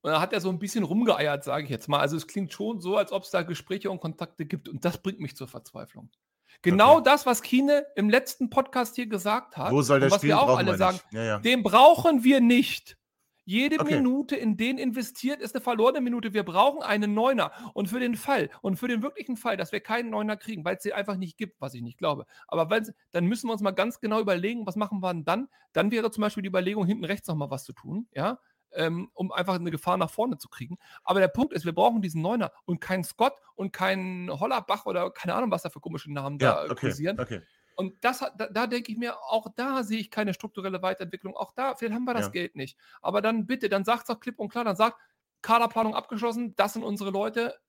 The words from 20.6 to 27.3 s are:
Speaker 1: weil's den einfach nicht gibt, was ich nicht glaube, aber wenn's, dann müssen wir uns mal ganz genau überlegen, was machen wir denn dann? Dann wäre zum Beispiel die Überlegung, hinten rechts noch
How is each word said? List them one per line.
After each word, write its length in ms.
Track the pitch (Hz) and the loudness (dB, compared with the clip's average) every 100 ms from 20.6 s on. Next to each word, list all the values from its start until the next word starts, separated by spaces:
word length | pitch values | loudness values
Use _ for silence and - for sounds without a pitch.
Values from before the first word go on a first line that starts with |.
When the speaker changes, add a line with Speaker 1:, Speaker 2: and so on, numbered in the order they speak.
Speaker 1:
weil's 180 | 156 185 | -4 -4
den 120 | 208 | -4
einfach 220 | 202 202 190 | -6 -4 -4
nicht 200 | 185 - | -6 -8
gibt, 240 | 202 _ | -12 _
was 140 | 135 | -12
ich 80 | 127 | -10
nicht 160 | 117 - | -14 -4
glaube, 260 | 170 143 - - - | -2 -2 -6 -20 -6
aber 220 | 160 160 | -2 2
wenn's, 240 | 220 220 - _ | 0 -2 -12 _
dann 140 | 175 175 | 0 0
müssen 220 | 226 240 | 0 -4
wir 40 | |
uns 80 | 220 | -2
mal 120 | 202 | -2
ganz 280 | 190 208 - | 0 -2 -2
genau 180 | 220 214 | -2 0
überlegen, 480 | 208 180 190 240 202 | 0 0 -2 -4 -6
was 100 | 185 | -4
machen 240 | 208 208 | -4 -2
wir 120 | 185 | -4
denn 140 | 175 147 | -4 -2
dann? 220 | 190 269 _ _ | -2 -2 _ _
Dann 160 | - 202 | 0 0
wäre 200 | 233 220 | 2 -2
zum 120 | 220 | 0
Beispiel 200 | 208 208 | -2 -2
die 60 | 190 | -2
Überlegung, 380 | 185 180 208 180 | -2 -2 0 0
hinten 180 | 220 | 0
rechts 240 | 165 208 | -2 -6
noch 60 | - | -4